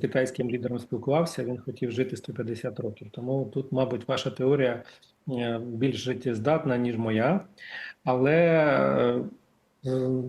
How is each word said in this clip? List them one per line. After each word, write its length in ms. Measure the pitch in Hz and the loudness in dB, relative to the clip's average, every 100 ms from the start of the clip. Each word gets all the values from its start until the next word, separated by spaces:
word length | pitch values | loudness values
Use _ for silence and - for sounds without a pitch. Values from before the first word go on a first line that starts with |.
китайським 480 | 117 131 127 - 123 | -2 0 0 -2 -4
лідером 300 | 120 120 120 | -2 -4 -6
спілкувався, 640 | 120 117 135 151 165 - | -6 -6 0 0 0 -4
він 140 | 120 123 | -6 -6
хотів 340 | - 113 123 | -8 -6 -4
жити 260 | 110 131 110 | -2 -4 -4
сто 160 | - | -10
п'ятдесят 460 | 110 113 110 127 101 | -8 -6 -6 -6 -6
років. 280 | 113 104 110 | -8 -8 -14
Тому 400 | - 123 135 120 | -10 -4 -2 -2
тут, 180 | 135 135 | -6 -4
мабуть, 360 | 131 127 120 - | -2 0 -2 -2
ваша 220 | 127 127 | -2 -2
теорія, 540 | 107 131 143 127 120 - - _ _ - | 0 2 4 2 0 -8 -20 _ _ -8
е, 300 | 127 120 117 | -4 -2 -2
більш 340 | 123 113 131 117 | -4 -2 0 0
життєздатна, 800 | 127 127 127 113 110 156 139 123 | -4 -4 -2 0 2 2 2 0
ніж 200 | 120 113 | 0 0
моя. 480 | 113 110 127 190 - - - - - - | 0 2 2 2 -2 -14 -16 -14 -14 -6
Але, 320 | - 127 135 160 170 165 151 135 135 135 123 123 - - _ _ _ _ 131 | 0 4 4 6 6 6 6 4 4 4 4 2 -2 -10 _ _ _ _ -4
е, 140 | 131 127 131 | -2 0 0